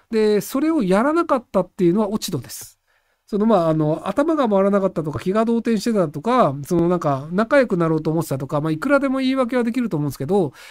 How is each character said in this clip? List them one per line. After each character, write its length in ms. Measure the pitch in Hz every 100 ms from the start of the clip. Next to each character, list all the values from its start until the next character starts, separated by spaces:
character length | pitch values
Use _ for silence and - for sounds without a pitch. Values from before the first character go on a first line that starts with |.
| _
で、 280 | 220 214 208
そ 200 | 185 269
れ 100 | 311
を 140 | 320
や 180 | 185 190
ら 120 | 269
な 120 | 330 330
か 120 | 269
っ 80 | -
た 100 | 196
っ 60 | 180
て 160 | -
い 60 | 175
う 40 | 196
の 60 |
は 80 | 202
落 120 | 214
ち 80 | -
度 60 | 147
で 100 | -
す。 280 | - - _ _ _ _ _ _
そ 140 | 202
の、 80 | 220
ま 180 | 202 165
あ、 40 |
あ 40 |
の、 300 | 156 151 165 190
頭 280 | 240 311 311
が 120 | 247
回 140 | 196
ら 80 | 196
な 120 | 202
か 60 | 190
っ 40 |
た 100 | 185
と 100 | 156
か、 80 | 139
気 120 | 185
が 140 | 214 226
動 140 | 233
転 200 | 233 220
し 40 |
て 100 | 240
た 140 | 214 160
と 120 | 147
か、 340 | 220 254 175 139
そ 120 | 139 175
の、 140 | 170
な 80 | 175
ん 20 |
か、 280 | 156 135 151
仲 260 | 180 233 285
良 80 | 247
く 100 | 180
な 120 | 165
ろ 80 | 160
う 60 |
と 80 | 156
思 80 | 160
っ 40 |
て 60 | 147
た 80 | 135
と 80 | 139
か、 160 | 151
ま 80 | 160
あ、 20 |
い 60 | 156
く 120 | 269
ら 100 | 285
で 100 | 277
も 80 | 262
言 120 | 262
い 60 | 269
訳 220 | 240 254
は 60 |
で 80 | 240
き 100 | 240
る 80 | 233
と 80 | 156
思 80 | 147
う 20 |
ん 20 |
で 20 |
す 80 | -
け 80 | 139
ど、 260 | 202 151 - -